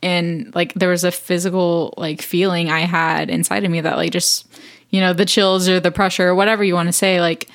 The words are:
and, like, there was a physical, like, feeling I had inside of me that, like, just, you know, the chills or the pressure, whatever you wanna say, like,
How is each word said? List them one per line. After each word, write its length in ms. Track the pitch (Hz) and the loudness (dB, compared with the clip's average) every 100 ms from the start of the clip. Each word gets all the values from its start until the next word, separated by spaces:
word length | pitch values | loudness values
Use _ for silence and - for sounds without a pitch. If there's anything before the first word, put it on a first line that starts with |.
and, 520 | 185 175 170 165 - 175 | -2 -2 -2 -4 -4 -4
like, 180 | 175 185 | -2 0
there 140 | 180 | 0
was 140 | 175 | 2
a 80 | 180 | 0
physical, 840 | - - 175 185 185 175 170 156 - | -4 -4 -2 -2 0 0 0 -4 -6
like, 240 | 160 156 | -8 -8
feeling 480 | - 175 190 175 170 | -4 0 0 0 0
I 120 | 160 | 0
had 480 | 175 170 160 156 156 | 0 0 0 -2 -2
inside 340 | 160 165 202 196 | -2 -2 -2 -2
of 60 | |
me 100 | 165 | -2
that, 160 | 160 - | -2 -2
like, 140 | 165 | -2
just, 360 | 175 - - - - - - - | -2 -2 -2 -6 -20 -20 -20 -4
you 100 | 190 | 0
know, 100 | 185 | 2
the 120 | 175 196 | 2 2
chills 420 | - 190 190 180 | 2 2 2 2
or 120 | 185 | 2
the 120 | 175 | 2
pressure, 420 | 175 190 - 180 | 2 0 2 2
whatever 300 | 180 202 220 | 4 2 2
you 100 | 196 175 | 2 2
wanna 180 | 170 | 0
say, 260 | 170 196 180 | 0 2 2
like, 280 | 170 165 - | 0 -2 -8